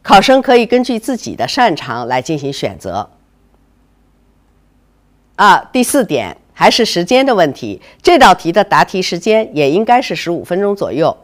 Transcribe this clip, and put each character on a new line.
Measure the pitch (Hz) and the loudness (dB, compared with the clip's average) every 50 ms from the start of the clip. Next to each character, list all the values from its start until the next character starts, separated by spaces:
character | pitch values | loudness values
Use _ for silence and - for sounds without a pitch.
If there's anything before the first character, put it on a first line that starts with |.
考 | _ - - 196 | _ 4 2 4
生 | - - 262 269 | 4 4 2 2
可 | 254 - 247 | 2 2 2
以 | 240 233 | 2 2
根 | 220 247 247 254 | 2 0 -2 0
据 | - 247 220 | -2 -6 -6
自 | 220 - 262 | -6 -6 -8
己 | 226 - - 87 | -8 -8 -12 -8
的 | - 113 | -8 -8
擅 | 135 - - 247 220 170 | -6 -2 0 0 0 0
长 | 139 - - 113 120 123 | -4 -8 -8 -8 -8 -6
来 | 117 127 131 127 | -4 -4 -4 -4
进 | - 160 147 | -4 -6 -6
行 | 131 139 139 | -6 -8 -8
选 | - - 117 98 82 | -6 -8 -8 -8 -8
择。 | - 95 85 98 104 - _ _ _ _ _ _ _ _ _ _ _ _ _ _ _ _ _ _ _ _ _ _ _ _ _ _ _ _ _ _ _ _ _ _ _ _ _ _ _ _ _ _ _ _ _ | -12 -8 -8 -8 -8 -8 _ _ _ _ _ _ _ _ _ _ _ _ _ _ _ _ _ _ _ _ _ _ _ _ _ _ _ _ _ _ _ _ _ _ _ _ _ _ _ _ _ _ _ _ _
啊， | - 190 208 180 - - - _ | 2 4 4 4 4 0 -2 _
第 | 254 247 | -2 -2
四 | - - 285 240 | 0 0 0 0
点， | 175 156 127 107 90 - _ _ _ _ | 0 -2 -4 -4 -6 -10 _ _ _ _
还 | - 165 190 | 0 2 2
是 | - - 233 | 2 2 -2
时 | - - 170 175 | -2 -2 -4 -2
间 | 180 247 254 269 | 0 2 2 2
的 | 269 247 | 2 2
问 | 196 170 147 127 | 2 2 0 0
题， | - - 110 101 - _ - _ _ | -6 -10 -12 -12 -12 _ -20 _ _
这 | _ - 349 | _ 4 4
道 | 302 247 208 180 | 6 6 6 6
题 | - - 160 | 4 0 -2
的 | 170 214 196 | 0 0 0
答 | - 156 147 175 | 2 2 2 2
题 | - - 190 180 | 0 -2 -6 -4
时 | - - 175 | -4 -6 -6
间 | - 226 214 220 220 - - | -2 0 0 0 0 -2 -2
也 | 147 147 135 | -2 0 0
应 | 147 190 220 | 2 0 2
该 | 220 240 247 | 2 2 2
是 | 269 - 185 | 2 -2 -8
十 | 160 - 165 | -8 -6 -6
五 | 170 160 98 | -6 -6 -6
分 | - 175 185 202 | -6 -4 -2 -2
钟 | 202 202 | -2 -2
左 | 196 - 95 | -4 -6 -6
右。 | 90 135 165 147 98 - | -4 -2 -2 -2 -2 -4